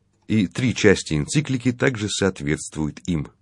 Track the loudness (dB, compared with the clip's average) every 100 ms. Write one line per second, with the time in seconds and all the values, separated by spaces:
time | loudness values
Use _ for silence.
0 | _ _ -2 0 0 0 -4 4 6 6
1 | 2 -2 0 -2 -2 -2 -2 0 0 0
2 | -4 0 0 0 -2 -4 -4 -6 -6 -6
3 | -4 -4 -4 -12